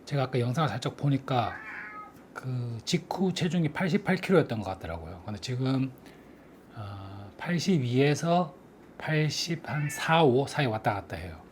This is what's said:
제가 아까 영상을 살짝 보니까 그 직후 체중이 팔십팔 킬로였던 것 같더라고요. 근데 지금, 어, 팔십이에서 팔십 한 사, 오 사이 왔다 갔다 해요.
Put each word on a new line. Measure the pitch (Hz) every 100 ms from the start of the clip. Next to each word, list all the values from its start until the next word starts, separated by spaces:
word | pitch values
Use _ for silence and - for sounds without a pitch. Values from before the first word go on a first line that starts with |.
제가 | - 143
아까 | 131 127
영상을 | 120 127 123
살짝 | 127 143 -
보니까 | 143 135 - 127 101 - - - - - - - -
그 | - 127 127 120 113
직후 | - 180 - - 185
체중이 | 180 180 180 156
팔십팔 | - 185 202 - 185
킬로였던 | - 185 127 110
것 | 92
같더라고요. | 92 82 82 82 90
근데 | 107 104
지금, | - 123 131 135 131 - - - - - - - -
어, | - 101 101 95 101 101 -
팔십이에서 | 165 175 180 175 123 127 143 147 165 175 165 - - - - -
팔십 | - 156 156 - - 165 -
한 | 151 147
사, | - - 160
오 | 156 120 139
사이 | - 135
왔다 | 107 -
갔다 | 101 - 82
해요. | 85 78 -